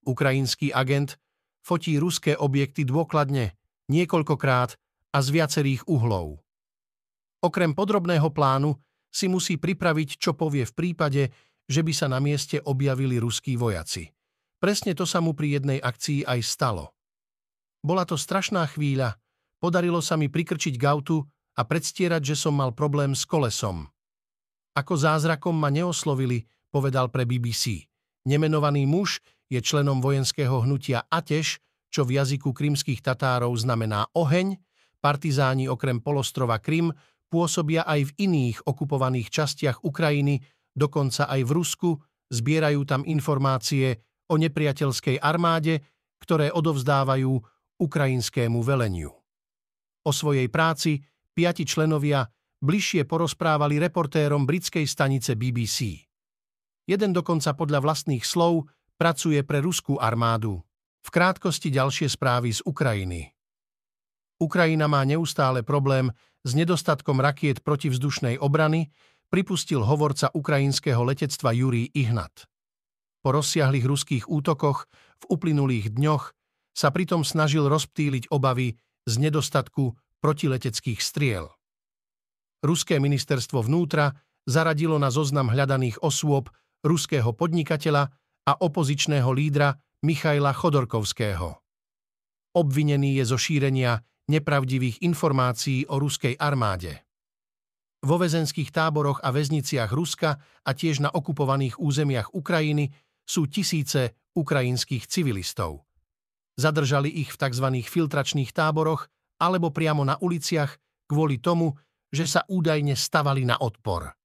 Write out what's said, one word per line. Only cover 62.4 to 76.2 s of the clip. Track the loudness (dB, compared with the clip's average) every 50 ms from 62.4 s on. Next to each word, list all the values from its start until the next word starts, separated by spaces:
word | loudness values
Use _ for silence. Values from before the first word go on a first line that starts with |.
| 0 -2 -4
z | -2 -4
Ukrajiny. | -6 -4 -2 0 0 0 0 -2 -4 -6 -6 -10 -12 _ _ _ _ _ _ _ _ _ _ _ _ _ _ _ _ _ _ _ _ _ _
Ukrajina | -4 0 2 2 4 4 4 2 2
má | 2 2 2 2
neustále | 2 2 0 0 -2 0 0 2 2 2 0 -2
problém | 0 0 0 2 2 2 2 2 0 -2 _ _ _ _ _ _
s | -2 2
nedostatkom | 2 2 2 2 0 2 0 -2 0 0 0 0 2
rakiet | 2 2 0 0 0 0 0 0 _
protivzdušnej | -2 -2 0 0 -2 -2 0 0 -2 -2 -2 -2 -2 -2 0
obrany, | 0 0 2 4 2 4 2 2 0 -2 _ _ _ _ _ _ _
pripustil | _ -2 0 0 0 -2 -4 -2 -2 0 2 2
hovorca | 2 4 4 2 0 0 0 -2 0
ukrajinského | 0 -2 -2 0 2 2 2 2 0 0 0 0 2 2 2
letectva | 0 0 -2 -2 -4 -4 -2 0 0
Jurij | 2 2 2 2 2 0 -2 -2 _
Ihnat. | -2 0 0 0 -2 -2 -6 _ -20 -20 _ _ _ _ _ _ _ _ _ _ _ _ _ _ _
Po | _ 0 0
rozsiahlych | 0 0 0 0 2 2 2 2 2 2
ruských | 0 0 0 -2 -2 -4 -4 -2 -2
útokoch | -4 -2 0 0 -2 0 2 0 0 0 -6 _ _ -20 _ _ _ _
v | -6 -4 -4
uplynulých | -2 0 0 2 2 2 2 0 0 -2 -4
dňoch | -2 0 2 2 2 0